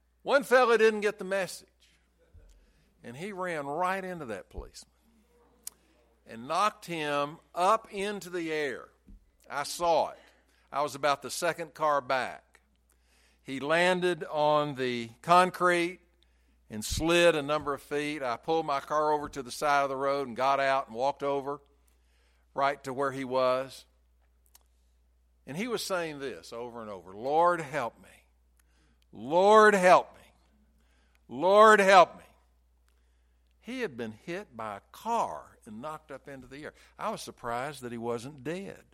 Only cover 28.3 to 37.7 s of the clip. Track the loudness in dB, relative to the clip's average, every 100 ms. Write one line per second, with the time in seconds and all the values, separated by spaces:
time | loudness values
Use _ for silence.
28.3 | _ _ _ _ _ _ _ _ -14 -2
29.3 | 2 8 8 8 8 8 6 4 -12 -20
30.3 | _ _ _ _ _ _ _ _ _ -16
31.3 | -2 4 8 10 10 10 8 8 2 -20
32.3 | _ _ _ _ _ _ _ _ _ _
33.3 | _ _ _ -14 -8 -8 -8 -10 -12 -12
34.3 | -12 -12 -12 -10 -10 -16 -12 -4 -2 -2
35.3 | -6 -14 _ -18 -14 -12 -14 -14 -18 -16
36.3 | -18 -18 -16 -16 -18 -20 -10 -8 -8 -12
37.3 | -12 -6 -6 -6